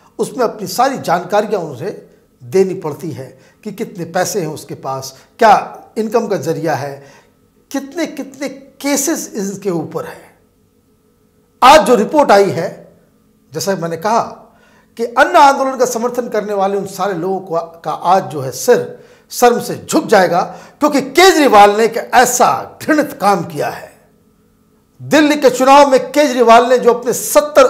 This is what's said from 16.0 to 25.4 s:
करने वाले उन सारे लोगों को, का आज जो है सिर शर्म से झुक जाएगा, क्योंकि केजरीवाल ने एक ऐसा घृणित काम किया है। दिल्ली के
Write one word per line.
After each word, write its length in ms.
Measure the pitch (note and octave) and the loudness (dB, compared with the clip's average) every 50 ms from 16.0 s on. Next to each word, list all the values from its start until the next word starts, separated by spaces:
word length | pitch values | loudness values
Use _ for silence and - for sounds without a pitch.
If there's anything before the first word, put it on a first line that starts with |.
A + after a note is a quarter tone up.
| A3+ B3 A#3+ B3 A#3 G#3 | -6 -6 -4 -6 -6 -6
करने 240 | - G#3+ G3 G#3 G#3 | -4 -6 -4 -4 -4
वाले 240 | G3 F#3+ G3 G3+ G3+ | -2 -2 -2 -2 -4
उन 80 | F#3 - | -6 -8
सारे 260 | - - F#3 G3+ G3 | -8 -6 -6 -4 -4
लोगों 260 | E3 E3 F#3+ F#3+ F3+ | -4 -4 -4 -6 -6
को, 160 | F#3 - D#3+ | -6 -6 -6
का 360 | E3 E3 - - - - E3 | -6 -6 -8 -12 -14 -10 -10
आज 320 | D3 - - E3+ F#3 G3 D#3+ | -8 -4 0 2 2 2 2
जो 180 | C3 C#3+ D3 | -2 -8 -8
है 100 | C3 C3+ A#2+ | -8 -8 -10
सिर 460 | - - B3 A#3+ F3 - - - - - _ _ _ _ _ | -4 0 2 2 2 0 -6 -12 -18 -20 _ _ _ _ _
शर्म 280 | - - B3 A#3+ A#3 - | -2 2 2 2 4 2
से 160 | - - E3 A#2+ - | -2 -6 -10 -10 -6
झुक 220 | - - D#4+ - | -4 -2 -2 0
जाएगा, 360 | - A3 G3 F#3 E3+ F3 F3+ G#3+ - - - - - _ - | 2 2 4 4 2 0 -2 -4 -4 -8 -18 -20 -20 _ -2
क्योंकि 220 | - D4+ D4 C4+ | -2 0 0 0
केजरीवाल 760 | - - - E4 F4+ F#4+ E4+ D#4+ D4 B3 G3+ G3+ G3+ G#3 G3+ G#3+ | -2 -2 2 4 4 6 6 4 4 4 6 6 6 6 6 2
ने 80 | A#3 | 0
एक 120 | A3 A3+ A#3 | 0 -2 -4
ऐसा 800 | - - - A#3+ B3 A#3+ - - A#3 E3 C#3 A2 G2+ - - - | -6 0 2 2 2 4 2 2 2 2 0 -2 -4 -10 -16 -8
घृणित 320 | - - D#4 D4+ C4 - - | -4 -2 0 0 -2 -4 -4
काम 300 | - F#3 G3+ G3+ F3+ D#3+ | -4 -2 0 0 0 -4
किया 240 | - D3 C#3+ B2+ A#2 | -6 -8 -8 -8 -8
है। 200 | G#2 - - - - _ _ _ _ _ _ _ _ _ _ _ _ _ _ _ _ _ _ _ _ - | -8 -10 -16 -20 -20 _ _ _ _ _ _ _ _ _ _ _ _ _ _ _ _ _ _ _ _ -18
दिल्ली 340 | B2+ B2+ D#3 D4+ D4+ D4 D4+ | -6 0 2 2 4 2 2
के 140 | D4 | 2